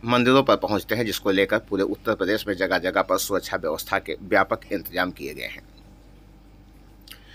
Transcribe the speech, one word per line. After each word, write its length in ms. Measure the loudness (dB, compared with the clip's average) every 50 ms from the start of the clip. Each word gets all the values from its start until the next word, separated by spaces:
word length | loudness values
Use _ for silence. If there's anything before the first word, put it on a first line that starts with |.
| 0
मंदिरों 380 | 2 2 4 6 6 6 6 6
पर 140 | 6 4
पहुंचते 380 | 2 4 0 -2 -2 0 -2 -2
हैं, 120 | -2 -2
जिसको 240 | -2 -4 -2 0 0
लेकर 280 | 2 2 2 2 2 -2
पूरे 240 | -2 -2 -2 0 0
उत्तर 320 | 0 -2 -4 -2 -4 -2
प्रदेश 340 | 0 0 0 0 -2 -2 -4
में 60 | -2
जगह 240 | -2 0 0 0 0
जगह 240 | 0 0 0 0 2
पर 160 | 2 0 0
सुरक्षा 380 | 0 -2 -4 -4 -4 -4 -6
व्यवस्था 420 | -4 -4 -4 -4 -4 -4 -4 -4 -4
के 180 | -2 -4 -10 -10 -4
व्यापक 500 | 0 2 2 2 2 0 -6 -6 -8 -8
इंतजाम 380 | -8 -8 -8 -4 -4 -4 -4
किए 240 | -4 -8 -12 -12 -10
गए 120 | -10 -12
हैं। 220 | -12 -12 -16 -18 -20 -20 -20 -20 -20 -20 -20 -20 -20 -20 -20 -20 -20 -20 -20 -20 -20 -20 -20 -20 -20 -20 -20 -20 -20 -20 -20 -20 -20 -20 -20 -20 -20 -20